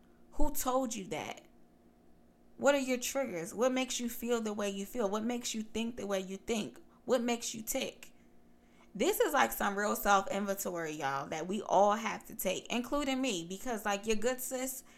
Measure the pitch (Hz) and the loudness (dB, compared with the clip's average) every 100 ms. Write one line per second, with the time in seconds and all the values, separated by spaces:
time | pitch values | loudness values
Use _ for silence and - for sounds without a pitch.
0 | - - - - - - 262 262 254 226 | -20 -20 -2 6 6 6 2 2 2 -4
1 | 175 151 104 - - - - - - _ | -6 -6 -6 -10 -14 -20 -20 -20 -20 _
2 | - - - _ - - 247 285 262 247 | -20 -20 -20 _ -20 0 4 4 2 -2
3 | - 269 269 175 165 185 254 254 254 - | -2 -2 -4 -4 -6 0 0 0 -2 -2
4 | 240 - 233 240 220 208 202 196 196 247 | -6 -4 -2 -2 -2 -2 -4 -4 -6 -2
5 | 202 214 226 240 240 220 214 226 233 233 | 0 0 -2 -4 -4 -6 -4 -4 -4 -4
6 | 202 196 190 190 - 220 160 - - - | -2 -2 -4 -8 -4 -2 -4 -8 -20 -10
7 | - 247 240 233 - 220 220 262 - - | 0 2 2 -2 -4 -6 -4 -2 -4 -8
8 | - - - - - - - - - 180 | -18 -20 -20 -20 -20 -20 -20 -20 -10 0
9 | 285 392 427 277 226 - 208 196 208 226 | 2 4 4 4 4 2 -2 0 0 2
10 | 208 196 - 196 202 196 202 175 160 156 | 6 4 4 -2 -2 -2 -4 -4 -4 -4
11 | 139 139 139 160 175 202 - 180 208 214 | -2 -2 -4 -4 -4 -4 4 6 6 4
12 | 214 196 - 214 190 - - 233 247 285 | -2 -6 -10 -6 -2 -2 -2 -4 -2 -2
13 | 277 262 262 185 165 190 254 214 208 202 | 0 0 0 -2 -4 -8 -6 -4 -2 -2
14 | 214 214 233 254 - 262 262 - - | 2 2 2 0 -4 -4 -4 -6 -14